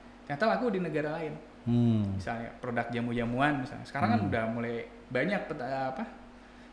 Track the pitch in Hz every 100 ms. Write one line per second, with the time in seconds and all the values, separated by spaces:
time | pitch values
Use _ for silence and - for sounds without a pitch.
0 | - - - 143 220 196 240 190 170 151
1 | 151 160 156 156 - - 117 120 120 110
2 | 101 95 92 117 117 - 123 117 117 117
3 | 120 120 117 123 143 139 127 110 117 135
4 | - - 151 120 113 117 117 117 - -
5 | - 127 160 202 - 143 123 135 131 -
6 | 226 - - - - - -